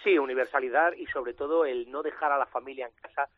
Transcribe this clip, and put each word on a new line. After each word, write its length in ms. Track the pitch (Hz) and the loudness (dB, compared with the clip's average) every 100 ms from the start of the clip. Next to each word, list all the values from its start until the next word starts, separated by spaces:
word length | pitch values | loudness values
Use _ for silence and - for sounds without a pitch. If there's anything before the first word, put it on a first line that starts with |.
Sí, 160 | 208 170 | 4 4
universalizar 800 | 135 127 123 139 131 131 170 - | 4 0 0 0 2 2 2 0
y 80 | 151 | -6
sobre 280 | 143 120 | -6 -6
todo 300 | 120 143 165 | -6 0 2
el 240 | 151 123 120 | 2 -2 -6
no 140 | 139 | -8
dejar 300 | 151 - 151 | -8 -4 0
a 60 | 143 | 0
la 80 | 123 | 0
familia 400 | 127 131 135 120 | -6 -10 -12 -12
en 80 | _ | _
casa, 280 | - - 139 | -12 -6 -6